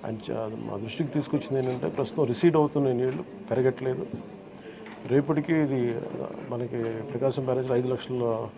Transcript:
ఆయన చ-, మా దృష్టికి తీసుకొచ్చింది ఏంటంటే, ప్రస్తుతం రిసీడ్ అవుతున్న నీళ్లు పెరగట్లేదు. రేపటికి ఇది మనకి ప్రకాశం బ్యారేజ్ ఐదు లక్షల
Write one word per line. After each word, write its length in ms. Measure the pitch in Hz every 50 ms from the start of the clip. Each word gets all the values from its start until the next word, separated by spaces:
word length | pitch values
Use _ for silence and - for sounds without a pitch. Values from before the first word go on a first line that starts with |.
| -
ఆయన 100 | 98 113
చ-, 560 | 110 107 - 117 113 113 107 110 113 110 110
మా 60 | 104
దృష్టికి 340 | 98 107 110 - - 165 139
తీసుకొచ్చింది 540 | - 151 147 - - 147 - - 135 135 127
ఏంటంటే, 300 | 127 127 123 139 165 -
ప్రస్తుతం 300 | - 135 110 - - 147
రిసీడ్ 300 | 120 120 - - 170 156
అవుతున్న 360 | 156 151 143 - 147 143 135
నీళ్లు 320 | 123 120 127 127 131 156 147 - - - - -
పెరగట్లేదు. 540 | 113 123 127 131 127 - 131 131 131 131 - - - - - - - - - - - - - - - - - - - - -
రేపటికి 460 | - 123 139 143 143 160 151 147 160 165
ఇది 420 | 156 151 139 131 131 120 120 113 - - - - - - - - - - -
మనకి 340 | 123 120 120 117 120 120 113
ప్రకాశం 640 | 113 113 110 110 - - 120 127 135 120 - 131
బ్యారేజ్ 260 | 127 127 127 127 127
ఐదు 160 | 127 123 127
లక్షల 600 | 127 127 117 - - 127 123 120 117 113 110 113 107 -